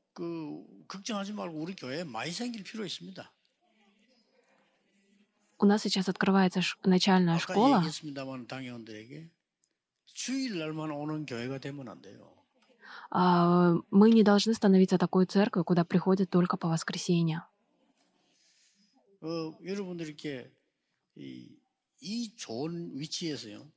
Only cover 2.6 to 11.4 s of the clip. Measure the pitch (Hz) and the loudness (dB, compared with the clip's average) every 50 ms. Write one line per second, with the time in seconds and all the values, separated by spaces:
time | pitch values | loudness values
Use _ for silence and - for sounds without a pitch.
2.6 | 180 - - 220 214 175 - - 170 185 190 175 113 - _ _ _ _ _ _ | -14 -14 -12 -10 -10 -10 -10 -12 -14 -16 -16 -18 -18 -20 _ _ _ _ _ _
3.6 | _ _ _ _ _ _ _ _ 240 _ _ _ _ _ _ _ _ _ _ _ | _ _ _ _ _ _ _ _ _ _ _ _ _ _ _ _ _ _ _ _
4.6 | _ _ _ _ _ _ _ _ _ _ _ _ _ _ _ _ _ _ _ - | _ _ _ _ _ _ _ _ _ _ _ _ _ _ _ _ _ _ _ 2
5.6 | - 202 208 214 - 208 - 202 185 - 185 - - 190 190 196 190 180 - 185 | 4 4 4 4 2 -2 -2 -2 -2 -2 -2 -2 0 2 4 4 4 2 2 0
6.6 | 175 - - - - 196 185 180 - 208 190 185 180 170 165 165 - - 185 196 | -2 -2 -4 -2 2 4 4 4 4 4 4 4 4 4 2 0 -2 -2 2 4
7.6 | 226 277 277 196 165 160 151 - 156 151 139 139 135 135 131 127 120 107 131 131 | 4 6 6 4 2 0 -2 -6 -10 -12 -10 -10 -10 -10 -10 -12 -12 -12 -12 -12
8.6 | 131 127 123 117 110 113 110 107 110 120 139 151 165 165 _ _ _ _ _ _ | -10 -10 -12 -14 -14 -14 -16 -16 -16 -16 -18 -18 -18 -20 _ _ _ _ _ _
9.6 | _ _ _ _ _ _ _ _ _ _ - - - - 254 269 262 254 208 170 | _ _ _ _ _ _ _ _ _ _ -14 -12 -8 -6 -4 -4 -4 -4 -4 -6
10.6 | 156 156 156 156 156 156 151 143 147 156 156 156 151 131 127 117 | -6 -6 -6 -6 -6 -6 -6 -6 -6 -6 -6 -6 -6 -8 -8 -6